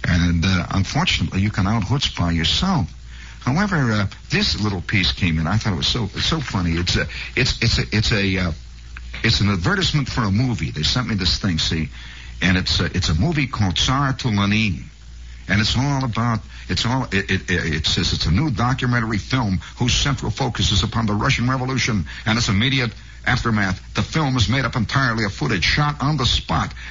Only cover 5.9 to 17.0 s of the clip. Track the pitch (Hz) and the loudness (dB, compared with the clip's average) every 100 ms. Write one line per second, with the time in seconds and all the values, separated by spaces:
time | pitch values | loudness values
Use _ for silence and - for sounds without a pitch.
5.9 | 127 101 - - 165 131 101 87 82 90 | 0 -2 -2 -2 -2 0 0 0 0 0
6.9 | 107 76 - - - 131 - 117 - - | 0 -2 -6 -6 0 0 2 2 2 2
7.9 | 107 107 107 98 92 90 78 - - - | 0 2 2 2 2 0 -4 -10 -16 -16
8.9 | - - - 113 - 101 101 87 196 170 | -14 -12 -2 0 2 2 2 2 2 2
9.9 | 147 127 - 110 98 131 101 76 92 78 | 0 0 0 2 2 2 0 -4 -2 0
10.9 | 123 113 107 92 - 101 80 - 82 78 | 0 0 0 0 0 0 0 0 -2 -4
11.9 | - - - - - 87 92 - - 85 | -8 -16 -16 -14 -2 0 2 0 0 0
12.9 | 90 - 80 127 156 139 - 98 87 131 | 0 0 2 2 0 -2 0 0 2 2
13.9 | 131 139 127 123 104 101 107 110 71 - | 2 2 0 0 2 2 2 0 -2 -8
14.9 | - - - - - - 101 110 113 139 | -18 -18 -16 -16 -16 -2 0 0 0 0
15.9 | 139 131 107 120 110 - - - 92 113 | 0 -2 0 0 0 -4 -16 -6 -2 0
16.9 | 131 | 0